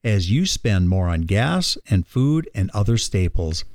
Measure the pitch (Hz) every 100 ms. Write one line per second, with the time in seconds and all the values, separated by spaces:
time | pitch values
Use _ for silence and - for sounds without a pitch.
0 | 120 104 87 123 185 - 117 98 90 92
1 | 87 85 82 95 135 180 175 - - 92
2 | 87 127 135 156 156 - 95 107 104 117
3 | - 101 87 - 82 87 -